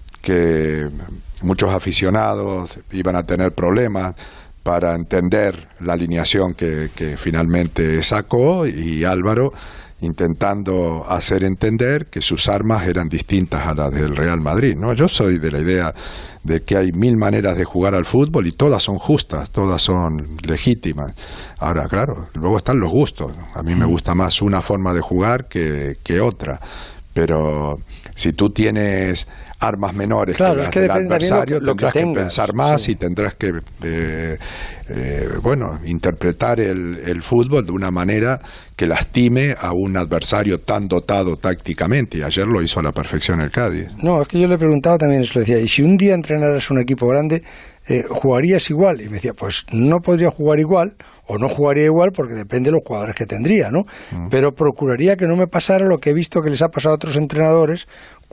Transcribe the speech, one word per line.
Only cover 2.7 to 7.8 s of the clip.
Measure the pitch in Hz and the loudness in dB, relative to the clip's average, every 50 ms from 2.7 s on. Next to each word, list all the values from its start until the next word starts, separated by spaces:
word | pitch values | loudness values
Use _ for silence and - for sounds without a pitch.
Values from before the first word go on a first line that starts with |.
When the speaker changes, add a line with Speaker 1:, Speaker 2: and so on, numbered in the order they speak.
| - - - - | -12 -18 -16 -10
Speaker 1:
iban | 95 95 90 92 90 | -6 -2 -2 0 0
a | 90 82 | 0 0
tener | 82 90 87 95 90 | -2 0 0 0 0
problemas | - - 87 87 98 117 123 113 101 95 92 92 87 - - - - - - - - - - | 0 0 0 2 2 2 2 0 -2 -2 -4 -4 -6 -8 -16 -20 -20 -20 -20 -20 -18 -8 -2
para | 90 87 87 87 85 85 | 0 0 2 2 0 0
entender | 85 82 - - 92 90 90 - 110 104 98 90 80 - - - - | -2 -2 0 0 0 2 2 2 2 2 0 -2 -4 -14 -20 -18 -8
la | 87 87 87 | -4 -4 -2
alineación | 85 87 82 85 85 82 - - 98 92 92 82 | -2 -2 -2 -2 0 0 0 2 2 0 0 -2
que, | - 85 82 78 78 78 73 - | -2 -4 -2 -2 -4 -6 -6 -6
que | - 82 76 71 | -6 -6 -6 -6
finalmente | - - 85 80 82 82 85 85 87 87 82 - - | -4 -4 -2 0 0 2 2 2 2 2 0 0 0